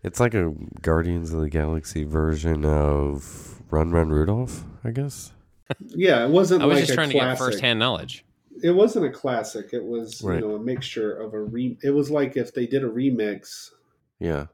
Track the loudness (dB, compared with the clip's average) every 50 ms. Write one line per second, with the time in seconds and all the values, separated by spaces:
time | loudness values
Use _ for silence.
0 | -8 -8 0 2 2 2 4 2 0 0 -2 -6 -12 -14 -14 -4 0 2 2 2
1 | 2 0 -2 -2 -4 -4 -2 -2 -2 0 0 0 0 0 -2 -4 -6 -6 -6 -6
2 | -6 -2 0 0 2 2 0 0 0 0 0 2 2 2 2 4 2 2 2 2
3 | 0 -2 -4 -6 -10 -12 -18 -18 -18 -18 -20 -20 -10 -2 0 0 0 4 4 2
4 | 2 4 2 2 2 2 0 -2 -2 -6 -8 -12 -14 -16 -18 -10 -8 -6 -6 -4
5 | -6 -6 -8 -12 -18 -20 -20 _ _ _ _ _ _ _ -10 _ -10 -10 -2 2
6 | 4 6 6 6 4 6 6 6 6 6 4 6 6 6 6 6 4 4 2 2
7 | 2 2 4 2 4 2 0 0 0 -2 0 2 2 2 2 4 2 0 0 -2
8 | -6 -10 -14 -16 _ _ _ _ _ _ -10 -2 2 4 6 6 4 4 4 0
9 | 0 0 -2 -4 -4 -2 -2 -2 -4 -6 -10 -10 -10 -6 -8 -8 -6 -6 -6 -6
10 | -8 -8 -14 -8 -4 -2 -2 -2 -2 -4 -4 -4 -4 -6 -6 -6 -8 -8 -6 -4
11 | -4 -4 -4 -8 -10 -10 -8 -8 -8 -6 -6 -4 -4 -4 -6 -4 -2 0 2 2
12 | 0 0 0 0 0 0 -2 -4 -6 -4 _ -6 -4 -2 -2 -2 -2 -2 -4 0
13 | 0 0 0 0 -2 -2 -4 -6 -10 -18 -18 -18 -18 -20 _ _ _ _ _ _
14 | _ _ _ _ -4 -2 -2 -2 -4 -8